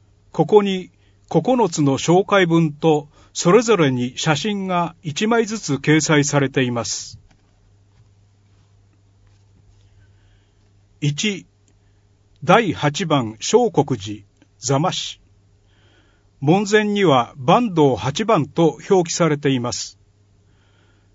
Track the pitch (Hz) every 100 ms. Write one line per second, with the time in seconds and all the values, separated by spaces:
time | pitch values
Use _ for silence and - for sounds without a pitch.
0 | _ _ _ - 151 214 202 185 180 _
1 | _ _ - 165 196 254 190 165 139 131
2 | - 180 196 202 170 165 160 147 160 151
3 | - _ _ - 175 214 226 202 139 123
4 | 123 - 160 147 220 202 190 175 170 -
5 | 160 143 220 233 220 220 - 135 147 156
6 | 156 147 139 143 135 139 123 120 107 -
7 | - - _ _ _ _ _ _ _ _
8 | _ _ _ _ _ _ _ _ _ _
9 | _ _ _ _ _ _ _ _ _ _
10 | _ _ _ _ _ _ _ _ _ -
11 | 147 147 214 185 - _ _ _ _ _
12 | _ _ _ - - 208 202 - 147 147
13 | 170 143 110 - - 165 220 151 143 117
14 | 104 104 _ _ _ _ 123 139 180 -
15 | - - _ _ _ _ _ _ _ _
16 | _ _ _ - 139 190 202 214 208 202
17 | 180 127 117 143 127 220 240 160 143 123
18 | 131 151 214 196 127 - 165 - - 190
19 | 170 - 165 147 147 127 120 - - _
20 | _ _ _ _ _ _ _ _ _ _
21 | _